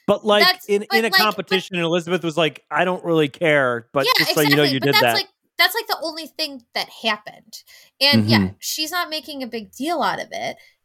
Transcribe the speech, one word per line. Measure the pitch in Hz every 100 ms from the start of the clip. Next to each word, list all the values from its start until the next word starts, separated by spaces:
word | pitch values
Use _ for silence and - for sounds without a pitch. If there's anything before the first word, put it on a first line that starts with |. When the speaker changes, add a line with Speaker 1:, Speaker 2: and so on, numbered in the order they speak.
| -
Speaker 1:
But, | 208
like, | 214 208 349
Speaker 2:
That's, | 359 -
Speaker 1:
in, | 202 208
Speaker 2:
but, | -
Speaker 1:
in |
a | 226
Speaker 2:
like, |
but | -
Speaker 1:
competition, | 214 196 180 190 - 185
Elizabeth | 165 175 165 180
was | 165 151
like, | 156 135 _
"I | 151 180
don't | 180
really | 170 165 151
care, | - 170 147 131 120 113
but | 139 135
Speaker 2:
Yeah, | -
Speaker 1:
just | -
so | -
you | 147 143
know, |
Speaker 2:
exactly. | 147
Speaker 1:
you | 135
Speaker 2:
But | 143
Speaker 1:
did |
Speaker 2:
that's | 143
Speaker 1:
that." | 123
Speaker 2:
like, | 113 - _ _ -
that's, | 349
like, | 427 440
the | 392
only | 311 320 320
thing | - 311 277 -
that | - - -
happened. | 226 214 - - _ - - - _ _
And | 277 233 208
yeah, | 208
Speaker 1:
Mm-hmm. | 190 95
Speaker 2:
she's | - - -
not | 359 330
making | 311 311 285
a | 254
big | 226 202
deal | - 277 339
out | 208 165
of | -
it. | - 120 - - _